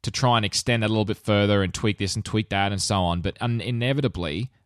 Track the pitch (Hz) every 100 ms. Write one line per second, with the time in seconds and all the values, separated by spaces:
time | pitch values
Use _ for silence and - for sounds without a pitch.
0 | - - 127 117 104 - - 117 107 110
1 | 104 107 - 104 104 101 95 - 110 101
2 | 98 - - 107 110 98 98 98 - 101
3 | 90 87 87 - 120 117 98 120 123 139
4 | 139 87 85 78 123 _